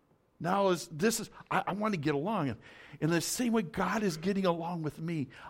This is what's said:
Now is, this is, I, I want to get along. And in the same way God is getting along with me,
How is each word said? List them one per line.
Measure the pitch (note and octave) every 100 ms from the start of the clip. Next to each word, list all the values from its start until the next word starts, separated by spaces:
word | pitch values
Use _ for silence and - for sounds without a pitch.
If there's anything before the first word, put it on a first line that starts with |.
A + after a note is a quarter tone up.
| _ _ _ -
Now | D#3+ G3 G3
is, | F3+ -
this | D3+ G#3+ A3+
is, | G3+ - -
I, | F#3+ -
I |
want | F#3+ G#3+
to | G3
get | C#3
along. | C#3+ E3 A3 C#3+
And | A2 - - - -
in | D#3
the | E3+
same | - - B3
way | A3+
God | E3 - F#3 G#3
is | G#3 D#3
getting | F3 G3 F#3+
along | E3+ E3 F3
with | D3+ -
me, | D#3+ E3 C3 - -